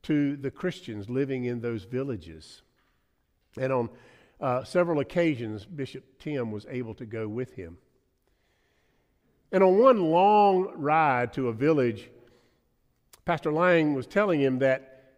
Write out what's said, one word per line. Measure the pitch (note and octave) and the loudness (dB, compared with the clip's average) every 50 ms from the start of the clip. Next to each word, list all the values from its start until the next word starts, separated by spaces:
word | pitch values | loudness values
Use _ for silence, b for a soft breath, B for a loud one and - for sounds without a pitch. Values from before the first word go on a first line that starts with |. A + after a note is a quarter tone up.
| _ | _
to | - D#3 D3 C#3+ C#3+ C#3+ | -2 0 0 0 -2 -4
the | C#3 C3+ C3+ | -6 -8 -10
Christians | - - - F#3 E3 - - - A2 G#2 G2 G#2 | -10 -6 -8 -8 -8 -8 -14 -12 -12 -12 -10 -6
living | B2 C3 C#3+ C3+ C3+ C3 B2 | -4 -4 -4 -4 -4 -6 -4
in | B2 B2 A#2+ | -6 -6 -6
those | A#2 A#2+ A#2 A2 F#2+ | -6 -6 -6 -8 -8
villages. | G2 B2 B2 C3+ C#3 B2 G2 D#2+ D#2+ D#2+ D#2+ D#2 - - - _ _ _ _ _ _ _ _ _ _ _ _ _ _ _ _ _ _ _ - | -8 -8 -6 -6 -6 -8 -10 -10 -16 -20 -20 -20 -20 -20 -20 _ _ _ _ _ _ _ _ _ _ _ _ _ _ _ _ _ _ _ -6
And | C3 C3 | -4 -2
on, | C3+ B2+ A#2 A2+ b b b b b b b b b b | 0 -2 -2 -4 b b b b b b b b b b
uh, | - C3+ B2 B2+ C3 | -4 -2 -2 -2 -4
several | - - F3+ F3+ E3+ E3+ D3 | -2 0 0 2 2 0 -2
occasions, | C#3 D3 - F3+ E3+ E3 D3+ A#2 A#2+ A2 G#2+ G#2+ F#2+ | -2 -2 0 0 0 0 0 -2 -6 -8 -8 -10 -12
Bishop | - F3+ C#3+ C3+ B2+ - C3+ - _ _ _ | -14 -10 -10 -10 -10 -10 -16 -18 _ _ _
Tim | - D3+ D3+ C3+ A#2+ A2+ | -10 -8 -6 -6 -6 -6
was | G#2+ G#2 G2+ - | -8 -10 -10 -8
able | C#3 B2+ B2 A2 G#2+ | -8 -8 -8 -8 -10
to | - B2+ | -14 -14
go | A2 G#2+ A2+ A2 G#2+ | -12 -8 -8 -8 -6
with | G#2 A#2+ B2+ - - | -6 -6 -8 -8 -10
him. | - F2+ E2 E2+ E2+ _ _ _ _ _ _ _ _ _ _ _ _ _ _ _ _ _ _ _ _ _ _ _ _ _ _ _ _ _ _ _ _ _ _ | -14 -14 -14 -16 -20 _ _ _ _ _ _ _ _ _ _ _ _ _ _ _ _ _ _ _ _ _ _ _ _ _ _ _ _ _ _ _ _ _ _
And | - F#3+ F#3+ | 2 4 4
on | F#3 F#3 G3+ | 6 6 6
one | A#3+ C4+ B3+ G#3+ F3+ D#3+ | 6 6 6 6 2 2
long | D#3+ E3+ F#3+ G3+ G#3 G#3+ G#3 G3+ F#3+ F#3 F#3 F#3+ - | 4 4 4 6 6 6 6 6 4 2 0 -2 -6
ride | - D3 C#3+ D3+ D#3+ D#3+ D3 C3 B2 B2 A#2+ - | -6 -2 0 2 2 4 2 2 0 0 -2 -2
to | - C3 A#2+ | -2 -2 -2
a | A2+ | -2
village, | A2 C3 D3+ D#3+ D3 B2+ A#2+ A2 G#2 - - - - b b b b b b b b b b _ _ _ _ _ _ _ _ - _ _ | 0 2 2 2 4 2 0 0 -4 -10 -20 -20 -20 b b b b b b b b b b _ _ _ _ _ _ _ _ -20 _ _
Pastor | - E3+ D3+ - D#3 | -4 -4 -2 -2 -4
Lang | D3+ D#3+ F3 F3+ F3+ E3 D#3+ D3+ D3 | 0 2 4 4 4 4 4 2 0
was | C3+ B2 | -2 -4
telling | - - G3 G#3+ G3+ F3 D3 | -4 0 0 2 2 2 2
him | C#3 C3+ C3 B2+ | 2 2 2 2
that | C3+ C3+ C3 C3 - - - - _ _ _ | 2 2 2 0 -2 -14 -20 -20 _ _ _